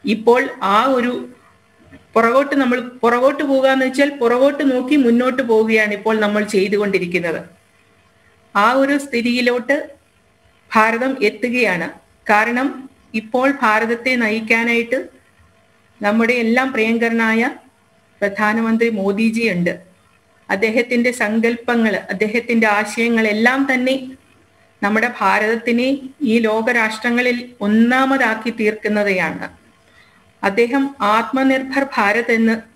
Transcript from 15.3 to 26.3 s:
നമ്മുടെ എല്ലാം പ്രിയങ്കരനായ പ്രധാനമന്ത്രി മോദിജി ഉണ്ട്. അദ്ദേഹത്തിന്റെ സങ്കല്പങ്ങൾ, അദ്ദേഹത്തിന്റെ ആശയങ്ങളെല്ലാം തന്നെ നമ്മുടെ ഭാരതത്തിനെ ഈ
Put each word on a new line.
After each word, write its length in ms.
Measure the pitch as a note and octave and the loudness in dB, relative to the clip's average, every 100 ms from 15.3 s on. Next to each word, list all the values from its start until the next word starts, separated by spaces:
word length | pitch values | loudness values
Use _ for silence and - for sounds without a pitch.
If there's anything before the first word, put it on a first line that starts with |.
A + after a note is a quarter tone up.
| _ _ _ _ _ _ _ | _ _ _ _ _ _ _
നമ്മുടെ 300 | G#3 A3 A3+ | 0 2 2
എല്ലാം 400 | B3 A3+ B3 C4+ | 0 0 0 0
പ്രിയങ്കരനായ 800 | C4+ A3+ A3+ A#3 A3+ A3+ A3+ B3 - _ _ _ _ _ _ | -2 0 0 0 0 0 0 -2 -6 _ _ _ _ _ _
പ്രധാനമന്ത്രി 680 | G3+ G3 G#3+ A3+ A3+ A3+ A#3 | -6 -2 -2 0 0 0 0
മോദിജി 640 | G#3+ F#3+ G3+ A3+ A3 A3+ | 0 -2 0 0 0 -2
ഉണ്ട്. 300 | F3 E3+ E3 - _ _ _ _ _ - | 0 -2 -4 -16 _ _ _ _ _ -6
അദ്ദേഹത്തിന്റെ 640 | G3 A3+ A3+ A#3 A#3+ A#3+ | -2 0 0 0 0 0
സങ്കല്പങ്ങൾ, 840 | A#3+ G#3+ A3+ A#3 A#3 - A#3 A3+ F#3 | -2 -2 0 0 -2 -2 0 2 0
അദ്ദേഹത്തിന്റെ 680 | - F#3+ G#3+ A#3 A#3 A3+ A3 | -6 -4 -2 -2 0 2 2
ആശയങ്ങളെല്ലാം 1000 | G3+ G#3+ - A#3 A#3 A3 G#3 A#3+ C4+ C#4 | 2 -2 -2 0 2 0 2 2 2 0
തന്നെ 360 | B3+ B3+ C4 B3+ C4 _ _ _ _ _ _ | 0 0 -2 -6 -18 _ _ _ _ _ _
നമ്മുടെ 300 | G3+ G#3+ A#3+ A3+ | 0 0 0 0
ഭാരതത്തിനെ 800 | G3 G3+ G#3+ A3+ A#3 A#3 C4 C#4 - - | 0 2 0 -2 -2 0 0 -2 -6 -6
ഈ 160 | C4+ | 0